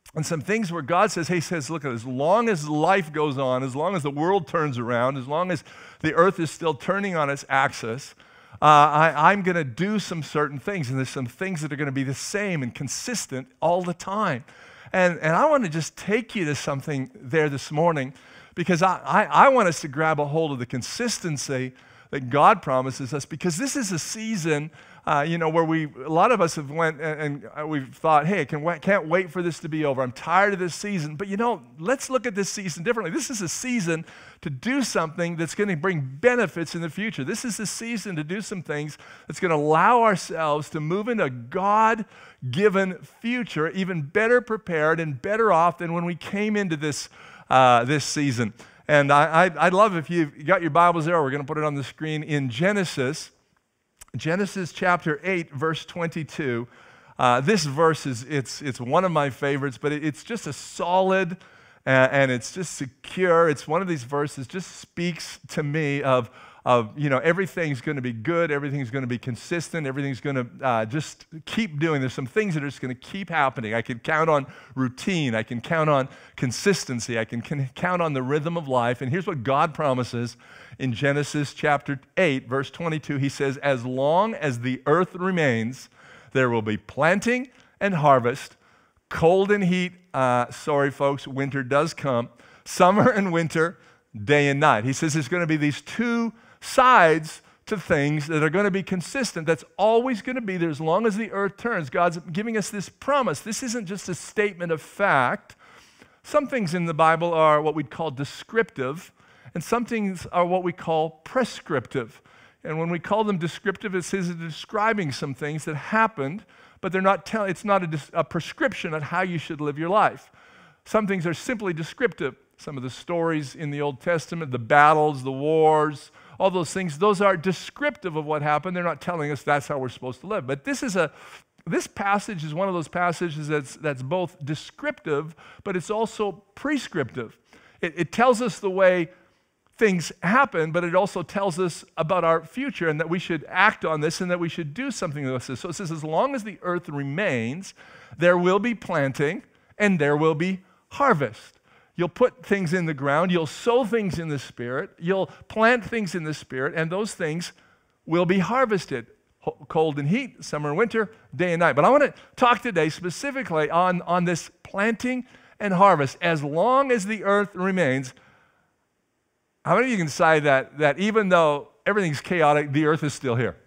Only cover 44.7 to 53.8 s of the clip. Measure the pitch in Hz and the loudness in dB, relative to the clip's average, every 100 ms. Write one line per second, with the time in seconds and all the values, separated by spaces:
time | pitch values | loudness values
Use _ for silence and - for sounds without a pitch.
44.7 | 160 151 165 160 127 196 220 220 165 175 | 0 2 2 -2 -4 -2 2 4 4 4
45.7 | - 170 170 175 170 - 202 214 208 190 | 0 -4 -4 -4 -6 -6 -4 -2 0 -2
46.7 | 156 151 - - - - - - 127 127 | -2 -4 -6 -10 -18 -20 -16 2 6 8
47.7 | 120 123 147 - 151 143 117 107 - - | 8 4 0 -2 -2 0 0 -2 -6 -20
48.7 | - - 147 139 143 156 160 185 147 175 | -10 2 4 6 6 6 4 4 4 4
49.7 | 185 214 170 147 170 147 131 151 185 165 | 6 4 2 -2 0 -2 -2 0 2 2
50.7 | 165 175 170 156 170 131 143 135 151 151 | 4 4 4 2 2 0 -2 -4 -4 -2
51.7 | 143 127 - 156 156 151 147 131 113 185 | -2 -6 -8 -6 -6 -2 -2 -2 0 0
52.7 | 208 180 147 135 156 - _ _ _ _ | 2 -2 -2 -2 -4 -12 _ _ _ _
53.7 | _ | _